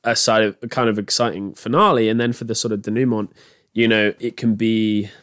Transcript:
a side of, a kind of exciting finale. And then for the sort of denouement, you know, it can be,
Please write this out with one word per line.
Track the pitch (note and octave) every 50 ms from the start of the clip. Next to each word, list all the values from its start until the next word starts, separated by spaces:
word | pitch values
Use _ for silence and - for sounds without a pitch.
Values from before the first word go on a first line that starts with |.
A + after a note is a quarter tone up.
| -
a | A#2+ A2+
side | - - A#2+ A2 A2
of, | G#2+ G#2 - _
a | - A2+
kind | - B2+ A#2+ A2+
of | G#2 G#2+
exciting | G2 - - - A#2+ A2+ D#2 F#2+ G2+ F#2+ -
finale. | - - A2+ C3 F3 G#3+ G3+ D3+ A#2+ A2 A2
And | A2 A#2
then | A#2+ A#2+
for | A#2+ - B2
the | A#2 A2
sort | - - A2+
of | G#2+ G2+
denouement, | - G#2+ G#2+ B2 C3 B2 A2+ G#2+ G#2 - _ - - - _ _ _ _
you | - A2+ A#2 A2+
know, | A2 G#2+ G#2+ G#2 - -
it | - A#2 -
can | - B2 A2+ G#2+
be, | G#2 A2+ A2+ A2+ A2 A2 G#2+ G#2 G#2 G2 G2+ - -